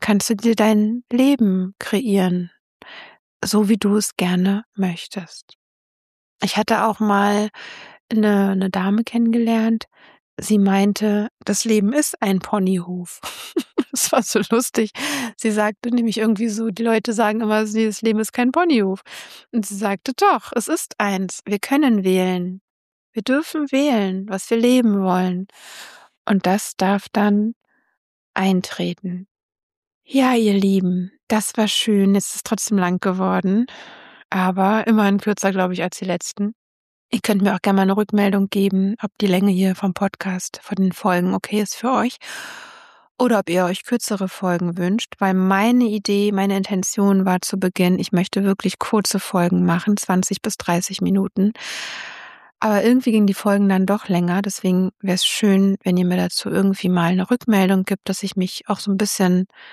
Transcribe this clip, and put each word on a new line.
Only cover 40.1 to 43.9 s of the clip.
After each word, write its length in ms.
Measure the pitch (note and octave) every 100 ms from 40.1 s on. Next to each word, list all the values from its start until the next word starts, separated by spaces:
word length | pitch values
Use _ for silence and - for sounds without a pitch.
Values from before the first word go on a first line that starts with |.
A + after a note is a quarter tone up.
| - G3 F#3 - -
von 140 | - F#3+
den 160 | F#3+
Folgen 420 | - G3+ F3+ F#3
okay 260 | F#3+ - G#3
ist 160 | G3+ -
für 160 | A#3+
euch 240 | B3 B3 - - - - - - - - - _ -
oder 200 | B3 G#3+
ob 120 | F#3+
ihr 140 | F3
euch 200 | F3+ F#3+
kürzere 440 | -